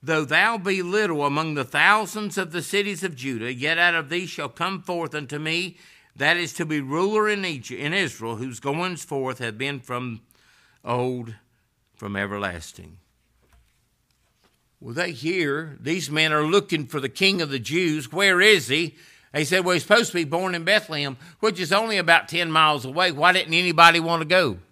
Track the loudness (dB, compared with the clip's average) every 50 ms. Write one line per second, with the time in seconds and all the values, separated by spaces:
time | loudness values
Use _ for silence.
0 | -2 0 0 0 0 2 4 4 4 4 2 -2 -2 -2 -2 -2 -2 -2 0 0
1 | 0 0 0 0 0 0 0 0 -2 -2 -2 -4 -4 -2 0 4 4 6 6 4
2 | 2 -4 -8 -8 -8 -6 -4 -6 -6 -6 -6 -8 -8 -2 -2 -2 -2 -2 -4 -6
3 | -6 -8 -8 -6 -8 -6 -6 -6 -6 -6 -6 -4 0 0 2 4 4 2 2 0
4 | -2 -2 -4 -4 -4 -6 -8 -8 -8 -8 -6 -4 -4 -4 -4 -6 -6 -6 -4 -4
5 | -4 -6 -6 -8 -8 -8 -8 -8 -4 -4 -4 -4 -4 -6 -10 _ -20 -20 -20 -20
6 | _ _ _ -2 2 2 2 2 0 -4 -4 -6 -4 -2 -2 -4 -2 -2 -2 0
7 | 0 2 2 2 2 2 0 -2 -2 -6 -6 -8 -10 -12 -10 -6 -6 -2 0 0
8 | -2 -2 -4 -6 -8 -8 -6 -6 -8 -10 -10 -8 -6 -4 -4 -2 -4 -4 -6 -8
9 | -10 -8 -6 -4 -4 -4 -6 -6 -6 -8 -6 -6 -6 -6 -6 -8 -8 -8 -8 -6
10 | -6 -6 -8 -10 _ _ _ _ _ _ _ _ _ _ _ _ _ -4 -2 -2
11 | 0 -2 -2 -6 -8 -10 -14 -18 _ _ _ _ _ _ _ _ _ _ _ _
12 | -8 -6 -4 -2 -2 -2 -4 -4 -4 -4 -6 -6 -12 -14 -18 -18 -20 -20 -20 -20
13 | _ _ _ _ _ _ _ _ _ _ _ _ _ _ _ _ _ _ _ _
14 | _ _ _ _ _ _ _ _ _ _ _ _ _ _ _ _ -16 -12 -6 -6
15 | -4 -4 -6 -6 -4 -2 -2 0 0 0 -2 -4 -4 -8 -14 -10 -4 -4 -2 -2
16 | -2 -2 0 2 2 4 4 2 2 4 2 2 0 0 -4 -4 -4 -4 -6 -6
17 | -6 -6 -4 0 2 2 2 2 -2 -2 -4 -6 -6 -2 0 0 2 2 0 -2
18 | -4 -6 -4 0 2 4 4 6 6 6 6 6 4 0 -2 -2 -2 -4 -6 -14
19 | -20 -20 -20 -20 _ _ -4 -4 -2 2 2 0 2 2 0 0 2 4 4 4
20 | 4 2 -2 -4 -4 -2 -2 -2 -2 -2 -4 -4 0 2 2 2 2 -2 -6 -4
21 | -4 -4 -6 -10 -14 -20 -12 _ -2 -2 0 0 -2 0 0 0 2 2 0 0
22 | 4 6 4 4 4 0 -4 -4 -2 2 4 4 4 4 4 0 -2 -6 -2 0
23 | 0 0 0 4 4 4 4 4 2 0 0 0 0 0 6 8 8 10 10 8
24 | 2 2 0 0 0 2 4 4 4 2 0 -4 -10 _